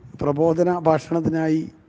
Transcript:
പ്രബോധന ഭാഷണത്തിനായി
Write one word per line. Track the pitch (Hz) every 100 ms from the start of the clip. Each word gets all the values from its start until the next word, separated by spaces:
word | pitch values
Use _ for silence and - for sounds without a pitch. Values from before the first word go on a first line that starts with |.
| - -
പ്രബോധന | 143 143 165 160 175 180
ഭാഷണത്തിനായി | 160 160 - 170 160 160 160 160 160 -